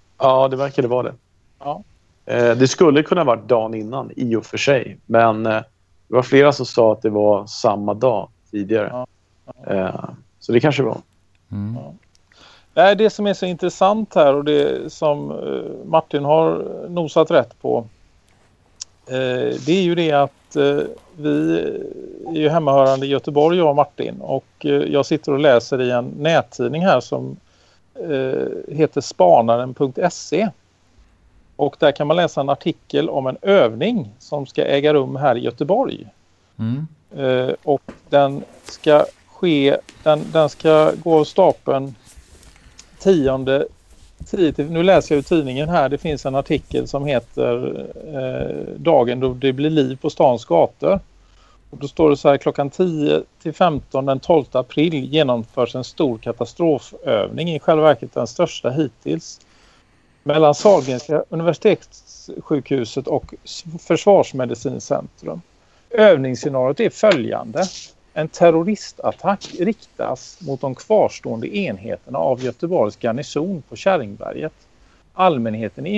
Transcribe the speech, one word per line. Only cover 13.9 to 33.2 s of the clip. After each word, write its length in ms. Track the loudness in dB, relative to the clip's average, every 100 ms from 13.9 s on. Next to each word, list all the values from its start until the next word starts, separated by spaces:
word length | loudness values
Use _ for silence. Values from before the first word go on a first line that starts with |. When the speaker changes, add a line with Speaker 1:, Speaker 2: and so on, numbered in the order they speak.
| 0 -2 4
Speaker 2:
här 180 | 4 4
och 80 |
det 500 | 2 2 2 -2 -8
som, 380 | -4 -2 -2 -4
eh, 560 | -10 -6 -6 -8 -12 -2
Martin 360 | -2 0 -2 2
har 400 | 2 2 -2 -6 -10 -8
nosat 420 | -6 -2 0 2
rätt 300 | 2 0 _
på, 240 | -4 -4 -6 _ _ _ _ _ _ _ _ _ -20 _ -8
eh, 480 | -4 -2 -2 -2 -4 0
det 40 |
är 100 | 2
ju 140 | 2 0
det 160 | 2
att, 440 | 2 2 -2 _ 0
eh, 220 | 2 0 -2 -8 -20 -8
vi 420 | -4 -2 0 -2 -2 -6 -10 -14 -16 -14 -8
är 120 | -2
ju 100 | 0
hemmahörande 560 | 2 4 4 4 2 0
i 40 |
Göteborg, 480 | -2 0 2 4 4
jag 120 | 2
och 60 | 2
Martin, 400 | 0 -2 -8 -8
och, 240 | -6 -8 -8 _
eh, 120 | -2
jag 340 | 0 0 0 0
sitter 260 | -2 -2
och 80 | 2
läser 420 | 4 4 2 -2
i 100 | 0
en 140 | -2 -4
nättidning 800 | -4 0 0 -2 -4 -4 0 2
här 140 | 2
som, 380 | 0 -6 -8 -14 _ _ _ _ _ -12 -6
eh, 640 | -4 -2 -2 -4 -6 -8 -2
heter 260 | 0 0
spanaren 720 | -4 2 6 6 6 2 0
punkt 260 | -4 -4 -2 -4
se. 380 | -4 -6 -2 -2 -6 _ _ _ _ _ _ _ _ _ -6
Och 200 | -4 0
där 120 | 0
kan 160 | 2 0
man 100 | 0
läsa 240 | 0 -2
en 80 | -2
artikel 600 | -2 -4 -6 -4 -4 -2
om 180 | -4